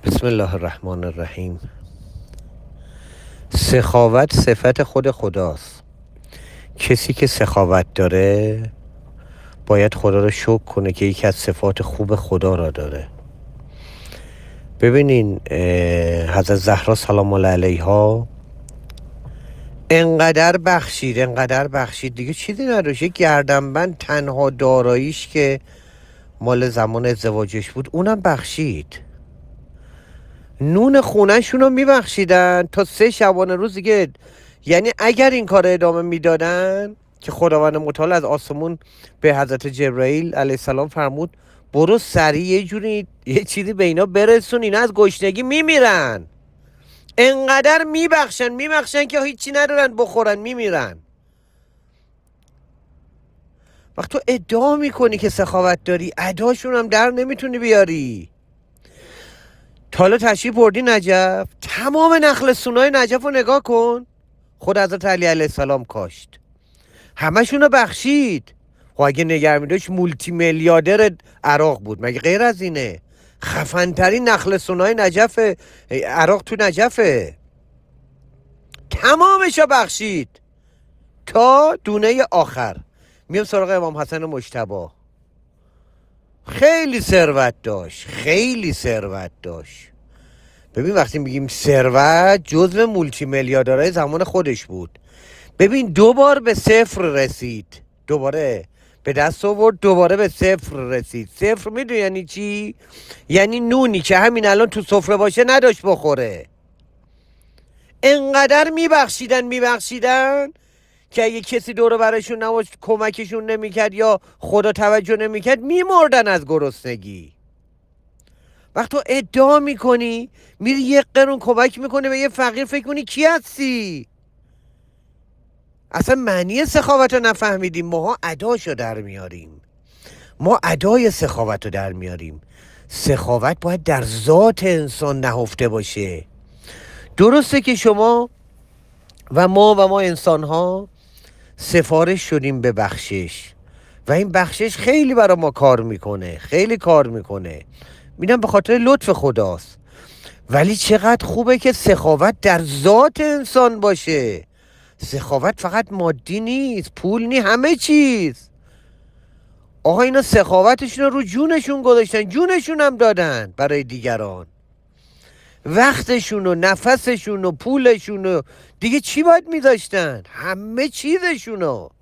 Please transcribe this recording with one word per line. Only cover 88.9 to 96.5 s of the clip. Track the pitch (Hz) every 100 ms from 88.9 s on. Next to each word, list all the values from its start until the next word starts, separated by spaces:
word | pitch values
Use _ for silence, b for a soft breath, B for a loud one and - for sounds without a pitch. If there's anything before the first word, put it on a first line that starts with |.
| 110 98 95 92 _
داشت. | 90 82 73 - - _ _ b b b b b b
ببین | - 147
وقتی | 196 143 151
می‌گیم | 139 131 135
ثروت، | - 147 139 131 127 143 165 185 196
جزو | 160 156 180 190 226
مولتی | 202 156 123
میلیاردرهای | 139 135 127 135 127 131 160
زمان | 170 147 156
خودش | 185 190 160 113
بود. | - 92 85 _ b b b b b _
ببین | 196 269 233
دو | 160 220
بار | 247 277 277
به | 233